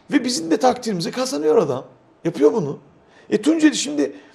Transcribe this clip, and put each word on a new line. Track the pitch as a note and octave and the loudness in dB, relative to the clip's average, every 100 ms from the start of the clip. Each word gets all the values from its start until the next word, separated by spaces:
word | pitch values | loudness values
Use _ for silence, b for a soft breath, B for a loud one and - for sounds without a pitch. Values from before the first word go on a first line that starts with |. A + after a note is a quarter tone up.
| b | b
Ve | C4+ | -2
bizim | B3 C#4 E4 | -2 -4 -2
de | D#4 | 2
takdirimizi | B3+ - A3+ F3+ G3 | 2 0 -4 -4 -4
kazanıyor | A#3+ C4 C#4+ D#4 A#3+ | -4 -4 -2 2 2
adam. | D3+ B2+ - _ _ _ E3 | 2 -2 -8 _ _ _ -6
Yapıyor | E3+ D4+ | 2 2
bunu. | A#3+ C#3+ - - _ b b b | 2 -4 -8 -16 _ b b b
E | G#3 | 0
Tunceli | C4 D#4+ D4+ A3+ | 2 4 4 2
şimdi | C#4 D4 - - b | -4 -4 -4 -6 b